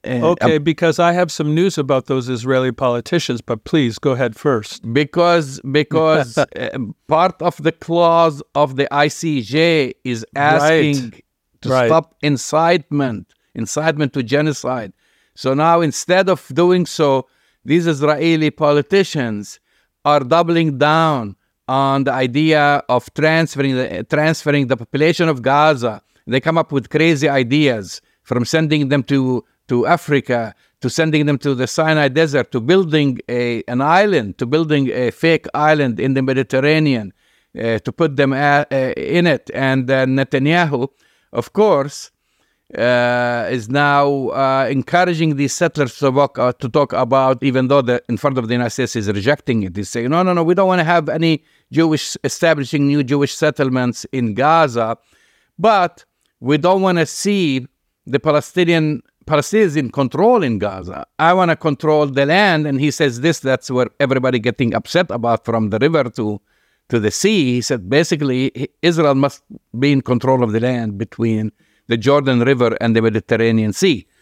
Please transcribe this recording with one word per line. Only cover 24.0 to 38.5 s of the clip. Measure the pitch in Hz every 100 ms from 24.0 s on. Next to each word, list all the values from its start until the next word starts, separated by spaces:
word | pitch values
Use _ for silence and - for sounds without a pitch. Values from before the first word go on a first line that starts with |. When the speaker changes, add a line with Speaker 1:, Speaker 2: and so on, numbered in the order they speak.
| 110
Speaker 1:
transferring | 151 156 160 151 143 127
the | 107
population | 110 139 156 170 165
of | 135
Gaza. | 123 143 156 135 117 101 - _ -
They | 127
come | 160 165
up | -
with | 139 107
crazy | 151 160 151 147
ideas, | 139 120 143 147 113 95 - - _
from | - 123
sending | 117 160 160 151 139
them | 143
to, | 120 139 127 123 - _ -
to | 123 131
Africa, | 170 - 143 - 120 110 - _ _
to | 127
sending | - 160 151 147
them | 143
to | 143
the | 127 127
Sinai | - 156 156 143
Desert, | 135 160 139 120
to | 127
building | 113 190 170 151 143 123 -
a, | 120 120 117 -
an | 123
island, | 143 180 208 170 104 -
to | 123
building | 151 160 147 131
a | - 120
fake | - 165 160 -
island | 143 151 156 135 110
in | 135
the | 135
Mediterranean, | 131 131 131 135 143 156 151 123 98 - _ _ _ -
uh, | 113 110
to | -
put | - 160 135
them | 135
a, | 135 143